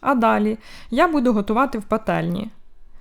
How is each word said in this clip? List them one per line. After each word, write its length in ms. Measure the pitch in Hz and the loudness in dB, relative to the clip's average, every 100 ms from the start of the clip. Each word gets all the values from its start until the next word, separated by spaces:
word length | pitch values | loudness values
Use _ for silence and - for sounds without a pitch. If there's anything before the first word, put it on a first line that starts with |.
А 140 | - | 0
далі 440 | 269 226 214 214 220 - - - | 2 4 4 0 -2 -10 -18 -4
я 180 | 240 349 | 2 2
буду 240 | 302 247 | 4 2
готувати 460 | 214 202 220 269 226 | 2 0 0 0 -2
в 40 | |
пательні. 680 | - 220 202 170 165 185 214 - - - - - | -2 -2 0 -2 -2 -4 -8 -12 -20 -20 -18 -18